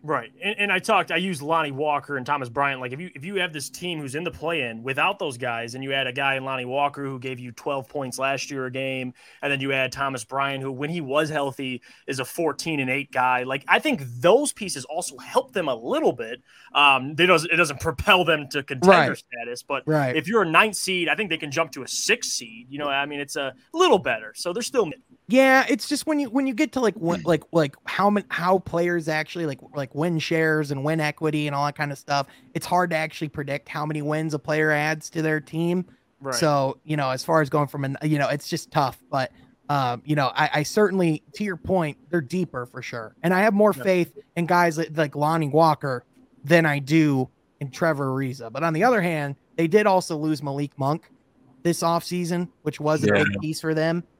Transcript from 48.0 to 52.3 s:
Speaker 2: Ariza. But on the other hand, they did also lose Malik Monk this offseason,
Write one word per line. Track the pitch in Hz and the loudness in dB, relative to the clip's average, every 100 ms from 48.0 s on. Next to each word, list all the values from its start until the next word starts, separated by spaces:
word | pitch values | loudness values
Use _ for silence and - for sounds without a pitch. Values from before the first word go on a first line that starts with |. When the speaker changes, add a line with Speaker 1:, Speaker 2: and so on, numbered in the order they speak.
| 135 | -2
Speaker 2:
Ariza. | 131 135 135 113 | -2 -4 -6 -10
But | 123 | -2
on | 165 | -2
the | 156 | 4
other | 226 233 | 4 4
hand, | 175 160 143 143 _ - | 2 0 -4 -8 _ -2
they | 165 | 4
did | 202 208 | 6 6
also | 185 - 160 | 2 2 -4
lose | 156 151 | -2 -2
Malik | 143 139 147 - | -2 -4 -6 -2
Monk | 135 151 - _ _ _ _ _ | -2 -2 -6 _ _ _ _ _
this | 170 165 | -4 0
offseason, | 170 170 - 180 170 | 0 0 -2 -4 -2